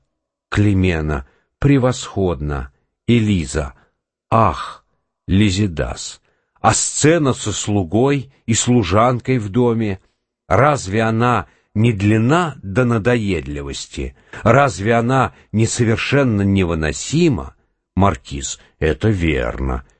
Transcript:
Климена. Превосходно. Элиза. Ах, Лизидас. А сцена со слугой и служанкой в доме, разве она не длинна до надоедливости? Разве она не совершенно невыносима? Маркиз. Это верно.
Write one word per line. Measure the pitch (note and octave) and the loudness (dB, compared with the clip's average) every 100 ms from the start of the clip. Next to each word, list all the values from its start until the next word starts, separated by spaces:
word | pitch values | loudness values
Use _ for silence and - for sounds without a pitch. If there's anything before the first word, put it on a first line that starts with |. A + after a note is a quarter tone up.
| _ _ _ _ - | _ _ _ _ -6
Климена. | - G#2 F#2+ F#2 E2 D2+ C#2+ - _ _ - | 0 2 2 2 0 -2 -4 -8 _ _ -2
Превосходно. | C#3 C#3 B2+ B2 - G2+ F#2 D2 D2 C#2+ B1+ _ _ _ - | 2 4 2 -2 -6 -2 -2 -2 -6 -6 -8 _ _ _ 0
Элиза. | A#2+ G#2 F#2+ D2 D#2 C#2 - _ _ _ _ - | 2 2 0 -2 -4 -6 -10 _ _ _ _ -2
Ах, | A2+ G2+ D2 - - _ _ _ _ - | 2 2 -2 -10 -16 _ _ _ _ -2
Лизидас. | F#2+ G#2+ F#2 G#2 D2 B1 - - - _ _ _ _ | 2 2 2 -2 -2 -6 -8 -14 -16 _ _ _ _
А | - | 0
сцена | - - - D3 E3+ C#3 | 2 -2 0 2 4 2
со | - G#2+ | -2 -4
слугой | F#2 - G#2 E2 G#2 C#3 C#3+ - _ - | -6 -2 -2 0 0 0 0 -6 _ -4
и | |
служанкой | A2 - B2 E2+ G#2 B2 A#2+ - C3 | -2 2 2 2 2 2 0 -2 -2
в | G#2 | -2
доме, | A#2+ A#2+ A2+ G#2+ F#2+ _ _ _ _ - | 0 0 0 -2 -6 _ _ _ _ -2
разве | G2 D3 C#3 F2+ G#2+ | 2 2 0 -2 -2
она | A2+ A2+ A#2+ A2 - _ _ | 0 0 0 0 -4 _ _
не | G#2 A#2 | 0 0
длинна | G2+ G2+ A2 A#2+ E3+ E3 - | 2 2 2 4 2 0 -6
до | G2 F#2+ A#2+ | -6 0 0
надоедливости? | A#2 A#2+ B2 G2+ E2+ C#2+ C#2+ C#2 C2 - - B1+ - _ - | 0 0 0 0 -4 -4 -8 -10 -12 -12 -10 -10 -10 _ -4
Разве | G#2+ C3 C#3+ F2+ G#2 A#2 | 2 4 2 0 0 0
она | A#2 C3 A2+ - _ | 2 0 -2 -6 _
не | G#2+ A2 | -2 0
совершенно | - A2+ G#2+ - C#3 C3 G#2 | 0 0 0 0 2 2 2
невыносима? | G2 G2 E2+ E2 D#2 D2+ - D#3+ E3+ F#2 C2+ - _ _ _ F2+ | 2 2 2 0 -2 -4 -2 2 2 0 -6 -18 _ _ _ 0
Маркиз. | G2 - - C#2+ C2+ - _ - | 0 0 -8 -10 -10 -12 _ -4
Это | D#2 D2+ A2 | -2 0 0
верно. | F#2+ E2 C2 A#1+ A#1+ C2 A#1+ - | 0 0 -2 -4 -4 -6 -6 -10